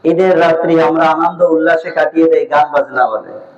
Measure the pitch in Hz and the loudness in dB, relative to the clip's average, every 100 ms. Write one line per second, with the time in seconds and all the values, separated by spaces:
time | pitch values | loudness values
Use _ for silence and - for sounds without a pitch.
0 | 160 165 190 165 170 165 175 160 160 160 | 0 2 2 2 2 0 0 2 2 0
1 | 160 160 165 175 175 160 165 165 170 160 | 0 0 -2 0 0 2 0 -2 -2 -4
2 | 156 160 165 156 - 147 151 147 135 117 | -2 2 2 2 0 0 0 -2 -2 -2
3 | - 107 92 - - | -2 -4 -10 -18 -20